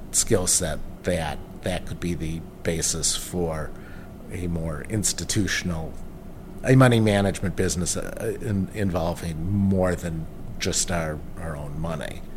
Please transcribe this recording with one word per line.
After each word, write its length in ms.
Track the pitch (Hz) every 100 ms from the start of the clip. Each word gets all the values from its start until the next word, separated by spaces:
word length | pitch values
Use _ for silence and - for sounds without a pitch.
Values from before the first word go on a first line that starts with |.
| -
skill 360 | - - 95 87
set 320 | - 85 73 - -
that, 340 | - 87 76 71 - -
that 240 | 98 87 -
could 140 | 82
be 160 | 87 85
the 260 | 80 80 - -
basis 520 | - 82 - 82 73 -
for 560 | - 90 85 78 71 - - - - - -
a 160 | 92 87
more 380 | 85 82 76 -
institutional, 1040 | 107 92 - 85 110 90 - 90 82 80 - - - - - - - -
a 100 | 131
money 240 | 127 117
management 560 | 107 101 98 85 95 -
business, 400 | 90 85 82 -
uh, 420 | - - 113 101
in-, 260 | 120 98 92
involving 760 | 107 98 87 82 85 87 80 87
more 460 | 101 98 95 92 87
than 320 | 87 80 80 - - -
just 320 | 98 80 -
our, 260 | 87 80 76 78 -
our 160 | 82 73
own 240 | 73 73
money. 420 | 82 78 58 - -